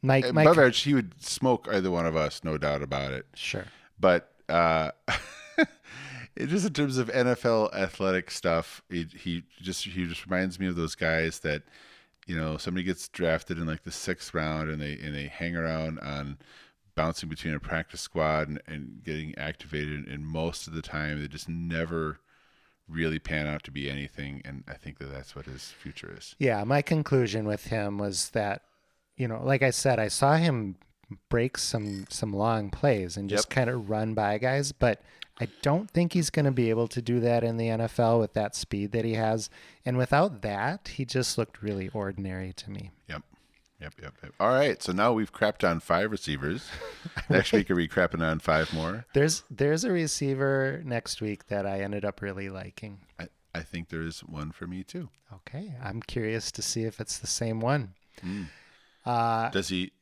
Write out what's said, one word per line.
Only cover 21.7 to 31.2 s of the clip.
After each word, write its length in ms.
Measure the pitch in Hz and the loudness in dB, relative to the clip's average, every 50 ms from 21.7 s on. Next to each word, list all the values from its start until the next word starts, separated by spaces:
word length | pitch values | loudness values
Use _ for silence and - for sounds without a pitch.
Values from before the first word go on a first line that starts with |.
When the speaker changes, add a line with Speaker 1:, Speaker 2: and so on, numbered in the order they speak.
| 82 82 82 80 85 82 80 76 73 - _ _ _ _ _ _ _ _ _ _ _ _ _ - | -2 -2 -2 -2 -2 -2 -2 -4 -6 -8 _ _ _ _ _ _ _ _ _ _ _ _ _ -8
Speaker 2:
really 300 | 80 82 82 80 80 76 | -2 0 0 0 0 -2
pan 280 | - - 80 76 76 | -4 -2 -2 -2 0
out 160 | 76 76 73 - | -2 -4 -6 -8
to 60 | - | -10
be 200 | 69 71 69 69 | -8 -6 -6 -6
anything, 500 | 69 71 71 71 - - 71 69 69 65 - | -6 -6 -8 -10 -10 -10 -10 -10 -10 -12 -12
and 180 | 67 69 67 - - | -12 -14 -12 -12 -14
I 60 | 67 | -16
think 240 | - - 80 73 - | -14 -14 -16 -14 -12
that 80 | 69 69 | -12 -12
that's 220 | 69 67 67 - - | -12 -12 -14 -14 -14
what 120 | 71 69 | -14 -14
his 180 | 67 65 65 - - - - | -12 -14 -14 -14 -16 -16 -16
future 320 | - 78 - - - - - | -16 -16 -14 -14 -14 -14 -14
is. 180 | - - - - - | -16 -16 -12 -6 -2
Speaker 1:
Yeah, 240 | 139 127 110 101 104 | 0 0 0 0 0
my 180 | 117 139 147 | 0 0 0
conclusion 640 | 143 - 165 156 147 - 139 131 123 107 101 110 107 | 2 0 0 0 2 2 2 2 2 2 0 -2 -2
with 220 | 104 104 - - | -2 -2 -4 -4
him 320 | - 117 113 104 101 101 101 | -4 -4 -2 -2 -2 -2 -2
was 320 | 101 101 95 - - - | -4 -2 -2 -4 -4 -2
that, 320 | - 117 104 101 98 - _ _ _ _ _ _ _ _ _ _ _ | -2 -2 0 -2 -2 -6 _ _ _ _ _ _ _ _ _ _ _
you 100 | - 127 113 | -4 -4 -4
know, 140 | 110 113 | -4 -2
like 200 | 127 135 139 131 | 0 2 4 4
I 80 | 139 131 | 4 4
said, 280 | 120 - - 135 123 110 | 4 4 4 4 4 4
I 100 | 107 101 | 2 0
saw 280 | - - 139 143 151 | 2 4 6 6 6
him 400 | 160 170 165 135 117 107 98 92 - _ _ _ _ _ - 101 - | 6 6 4 2 2 -2 -4 -6 -10 _ _ _ _ _ -16 -16 -14